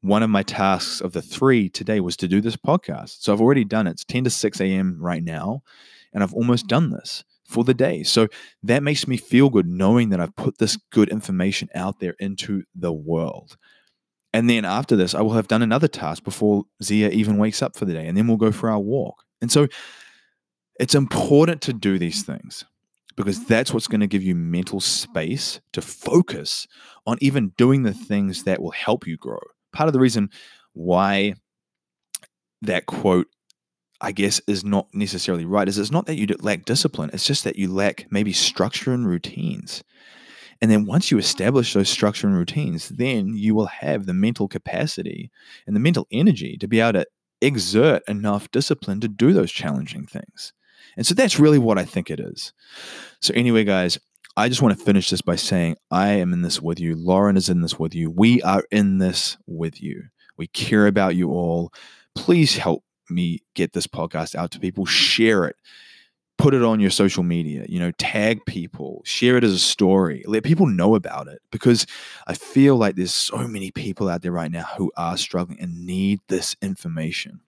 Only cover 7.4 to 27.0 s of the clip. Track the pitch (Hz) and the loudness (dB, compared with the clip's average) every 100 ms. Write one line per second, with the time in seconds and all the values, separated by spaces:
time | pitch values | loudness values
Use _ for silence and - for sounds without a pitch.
7.4 | _ - 120 123 127 80 76 - 110 - | _ -2 2 2 2 0 0 2 2 0
8.4 | - _ 101 123 143 147 - 123 - 127 | -20 _ 0 0 0 -2 -2 -4 2 6
9.4 | 139 117 87 90 95 120 113 95 85 - | 6 6 2 2 4 4 2 0 -2 -4
10.4 | 131 - 110 110 _ - 107 107 - 92 | -6 -2 -2 -2 _ 2 2 0 -4 -2
11.4 | 95 98 - - 92 - 92 - 98 95 | 0 -2 -6 -6 -6 -6 -8 -8 -10 -8
12.4 | - 98 - 92 87 80 76 82 82 - | -6 -6 -8 -8 -6 -6 -4 -4 -4 -8
13.4 | _ - _ _ _ _ _ _ _ 110 | _ -20 _ _ _ _ _ _ _ 0
14.4 | 117 117 101 101 139 107 90 82 110 113 | 2 2 0 -4 2 2 2 0 0 0
15.4 | 104 113 117 120 156 - 78 80 - - | 0 0 2 2 0 -2 -8 -8 -10 -2
16.4 | 107 101 - _ 104 107 107 104 107 101 | 2 2 -2 _ -2 0 2 2 0 2
17.4 | 107 104 127 - 101 82 80 92 117 113 | 0 0 -6 -4 -6 -6 -4 0 2 2
18.4 | 110 104 113 107 101 135 - - _ _ | 2 0 -2 -2 -2 -4 -6 -10 _ _
19.4 | 117 147 143 - - - - _ _ _ | 0 2 2 -2 -20 -20 -20 _ _ _
20.4 | _ _ _ _ 127 151 135 - - 143 | _ _ _ _ 0 2 2 -2 4 6
21.4 | 165 165 - 120 101 95 87 - - 67 | 6 2 -6 -2 0 0 -2 -6 -8 -12
22.4 | - - - _ _ _ _ - 98 98 | -14 -20 -20 _ _ _ _ 0 2 2
23.4 | - 113 131 117 - 110 104 101 95 87 | 4 4 4 -2 0 2 2 2 0 0
24.4 | 82 85 90 98 - - - - 80 135 | 0 -2 -2 -4 -2 -4 -4 -6 -4 -4
25.4 | - - _ - - - - 170 175 82 | -6 -10 _ -10 -10 -12 2 2 2 -2
26.4 | 73 - - _ - - | -8 -8 -10 _ -20 -12